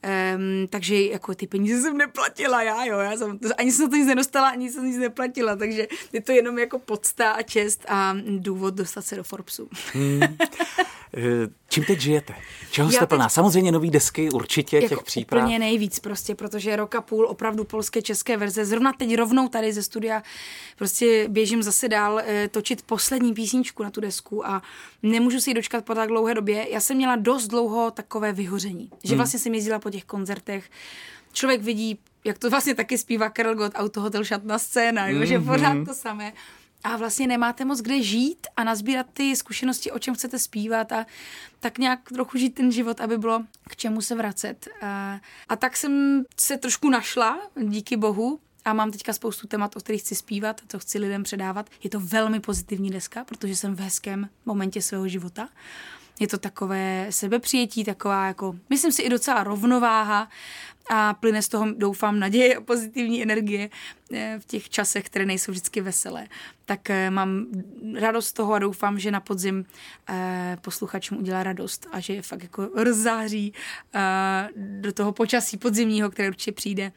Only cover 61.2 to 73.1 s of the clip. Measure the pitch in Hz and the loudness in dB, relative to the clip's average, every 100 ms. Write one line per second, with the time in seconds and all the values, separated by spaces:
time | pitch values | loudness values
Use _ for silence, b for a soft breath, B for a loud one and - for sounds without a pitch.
61.2 | 226 214 208 220 220 220 202 196 208 208 | 2 2 0 0 0 2 0 2 2 2
62.2 | 196 226 254 240 220 240 220 262 233 233 | 4 6 6 6 0 -2 -2 -2 0 0
63.2 | 220 220 208 202 208 B B B _ 226 | 0 0 0 -2 -6 B B B _ -8
64.2 | 220 220 - 214 - - 202 208 196 196 | -8 -10 -8 -10 -4 -2 0 -2 -2 -2
65.2 | 196 190 - 185 - 214 190 180 - 160 | 0 0 -2 -4 -4 -4 -2 -4 -4 -8
66.2 | - B B B - 196 - 190 190 190 | -12 B B B -6 -6 0 0 2 0
67.2 | 190 190 247 190 - - 214 220 220 226 | 0 -2 -4 -8 -8 -12 -10 0 2 2
68.2 | 220 - 214 208 202 185 202 208 202 202 | -2 -2 2 2 2 0 -2 0 -2 -2
69.2 | - 196 190 190 185 B B B - 185 | -2 -2 0 -2 -6 B B B -8 -6
70.2 | 185 180 180 180 185 - 190 196 - 196 | -4 -4 -6 -6 -8 -8 -6 -8 -6 -6
71.2 | 185 185 185 185 185 - 339 196 175 202 | -2 -2 -2 -4 -8 -10 -10 -10 -6 -8
72.2 | - - 180 - 196 381 233 220 226 | -8 -14 -12 -8 -6 0 2 2 0